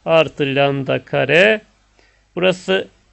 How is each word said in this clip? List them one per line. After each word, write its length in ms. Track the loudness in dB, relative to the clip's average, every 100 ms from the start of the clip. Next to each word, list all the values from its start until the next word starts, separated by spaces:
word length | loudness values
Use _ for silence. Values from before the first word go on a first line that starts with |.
artı 500 | 0 0 0 -2 -2
lambda 500 | 0 0 0 -4 -4
kare. 560 | -4 -4 2 2 2 0 -6 _ _ _ _ _ _
Burası 540 | -4 -2 -2 -4 -4 -6 _ _